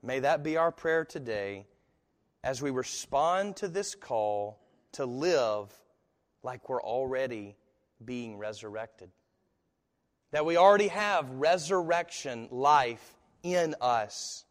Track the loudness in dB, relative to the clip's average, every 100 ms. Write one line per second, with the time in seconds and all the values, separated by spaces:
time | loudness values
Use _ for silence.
0 | -4 0 2 0 0 2 0 0 0 0
1 | 0 -8 -6 -4 -4 -8 -12 _ _ _
2 | _ _ _ _ -6 -4 -2 -2 -4 -8
3 | -2 0 2 2 -2 -4 -6 -4 -6 -10
4 | -4 -2 0 -2 -6 -10 _ _ _ -8
5 | -6 -2 2 4 2 0 -4 -16 _ _
6 | _ _ _ _ -12 -12 -6 -6 -2 -2
7 | -2 -2 -2 -4 -10 -16 _ _ _ _
8 | -10 -8 -8 -8 -10 -10 -10 -10 -12 _
9 | -20 _ _ _ _ _ _ _ _ _
10 | _ _ _ 0 2 8 8 8 4 0
11 | 0 0 0 0 2 2 2 0 2 0
12 | -2 -8 -8 -8 -8 2 6 6 4 -4
13 | -16 _ _ _ -2 0 0 0 0 0
14 | 0 -8 -12 -12 -16